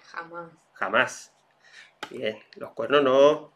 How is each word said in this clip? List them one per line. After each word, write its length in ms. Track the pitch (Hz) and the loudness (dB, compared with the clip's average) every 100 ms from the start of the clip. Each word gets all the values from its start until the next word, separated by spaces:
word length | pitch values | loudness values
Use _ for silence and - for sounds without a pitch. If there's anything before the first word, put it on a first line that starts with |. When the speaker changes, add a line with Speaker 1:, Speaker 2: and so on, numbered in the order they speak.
| - | -16
Speaker 1:
Jamás. 440 | 170 165 170 165 _ _ | -16 -14 -16 -18 _ _
Speaker 2:
Jamás. 600 | - 95 113 123 - - _ _ _ _ - - - - | -8 -2 0 0 -4 -20 _ _ _ _ -20 -20 -20 -16
Bien, 280 | 120 110 110 _ - | -8 -8 -8 _ -20
los 160 | 113 | -16
cuernos 300 | - 113 143 | -10 -2 0
no. 520 | 131 135 143 151 - | 2 4 4 4 -6